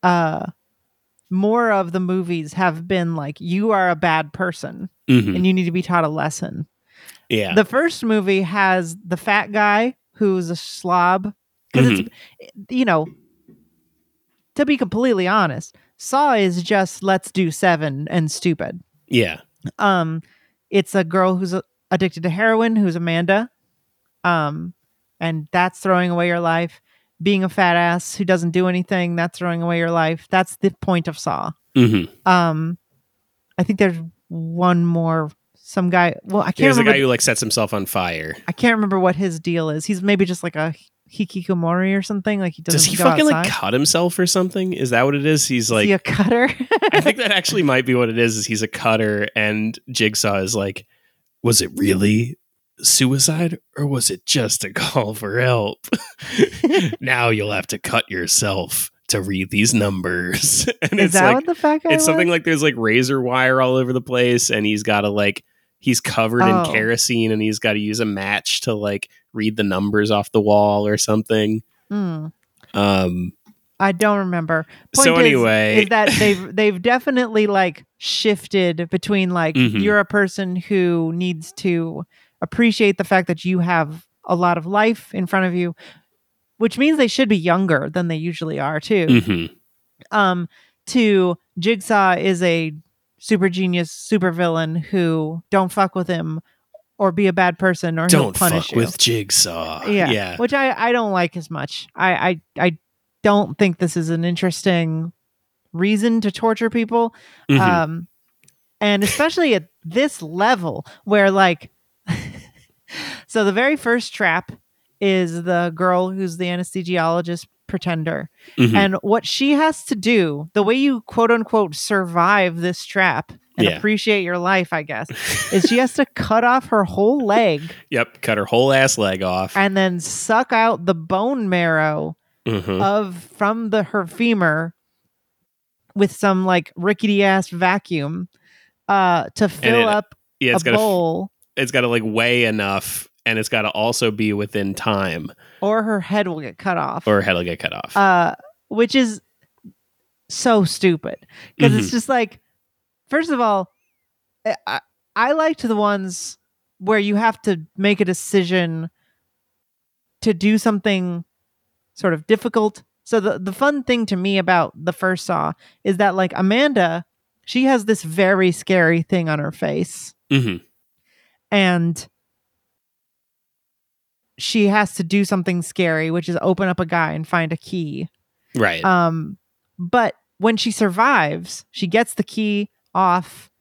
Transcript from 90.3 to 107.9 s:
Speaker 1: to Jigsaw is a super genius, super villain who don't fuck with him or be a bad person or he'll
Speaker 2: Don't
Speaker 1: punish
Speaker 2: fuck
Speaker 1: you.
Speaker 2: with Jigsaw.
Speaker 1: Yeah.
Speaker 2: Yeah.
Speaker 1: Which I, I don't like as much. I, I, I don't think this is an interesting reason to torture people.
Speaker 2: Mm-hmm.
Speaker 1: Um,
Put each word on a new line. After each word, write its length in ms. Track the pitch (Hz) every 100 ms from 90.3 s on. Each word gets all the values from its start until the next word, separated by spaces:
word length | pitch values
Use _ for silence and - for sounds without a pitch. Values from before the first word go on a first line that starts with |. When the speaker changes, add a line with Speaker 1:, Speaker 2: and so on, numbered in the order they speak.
| 180 170 _ _ _ -
Speaker 1:
to 500 | 254 226 196 180 170 _ -
Jigsaw 560 | 175 226 - 220 190
is 280 | 180 190 180
a 300 | 180 165 160 156 _ _ _ _
super 300 | - 214 190
genius, 420 | 180 185 175 165
super 400 | - - 214 180
villain 440 | 165 180 165 160 165
who 680 | 151 196 170 160 156 165 -
don't 200 | 196 185
fuck 220 | - 190 -
with 120 | 175
him 340 | 170 165 160 - _ _ - _ _
or 140 | 196
be 160 | 165 196
a 60 |
bad 240 | 180 185 170
person 380 | 190 170 175 160
or 40 | 170
he'll 140 | 170
Speaker 2:
Don't 120 | 127 90
Speaker 1:
punish 320 | - 82 -
Speaker 2:
fuck 40 |
Speaker 1:
you. 60 | 120
Speaker 2:
with 200 | 113 -
Jigsaw. 880 | 120 117 98 - - 85 80 80 -
Speaker 1:
Yeah. 220 | 202 165
Speaker 2:
Yeah. 280 | 107 95 87
Speaker 1:
Which 160 | 240
I, 200 | 277 269 - 233
I 20 |
don't 200 | 240 220
like 240 | 190 175 -
as 120 | 156
much. 380 | 160 139 - - -
I, 460 | 185 175 180 175 _ -
I, 80 | 175
I 100 | 160 _ _ _ _
don't 340 | 208 208 208 151
think 200 | 202 165
this 180 | 175 175
is 120 | 165
an 140 | 165 170
interesting 840 | 170 185 165 - 175 165 160 165 - _ _ _ _ _
reason 480 | 165 190 214 226 226
to 100 | 214
torture 380 | - 226 220 226
people. 440 | 233 226 233 233 _ - - _
Speaker 2:
Mm-hmm. 120 | 143
Speaker 1:
Um, 460 | 185 175 160